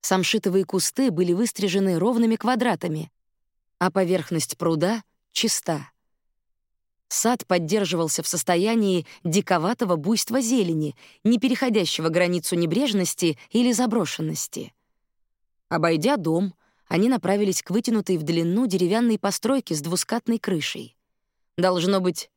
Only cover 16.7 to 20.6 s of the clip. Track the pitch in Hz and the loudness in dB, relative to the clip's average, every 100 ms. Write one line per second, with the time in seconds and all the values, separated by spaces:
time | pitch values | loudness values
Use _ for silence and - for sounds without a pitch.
16.7 | _ _ 165 226 254 180 202 208 185 - | _ _ 2 2 2 0 0 0 -2 -2
17.7 | 190 240 226 196 180 151 165 165 190 254 | -2 0 -2 0 -2 0 0 2 0 0
18.7 | 180 175 214 240 214 202 - 220 269 - | 2 2 2 2 0 -2 -2 0 0 0
19.7 | 156 147 175 - 240 - 233 - 175 | -6 -2 -4 -2 -4 -2 -2 -2 -2